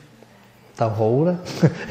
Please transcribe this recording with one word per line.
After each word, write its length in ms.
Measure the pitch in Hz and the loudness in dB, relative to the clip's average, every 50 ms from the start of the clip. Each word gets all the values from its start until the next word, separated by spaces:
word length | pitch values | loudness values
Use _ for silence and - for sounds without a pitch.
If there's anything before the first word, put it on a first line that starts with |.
| - - - - - - - - - - - - - - - | -20 -20 -20 -20 -20 -20 -20 -20 -20 -20 -20 -20 -20 -16 -6
tàu 140 | - 123 110 | -4 -2 -2
hũ 340 | 104 107 113 110 120 135 156 | 0 0 0 2 2 2 2
đó. 80 | 175 180 175 175 - - - | 2 0 -2 -4 -10 -2 2
<laughs> 80 | 175 156 - - - - | 2 2 2 0 -8 -8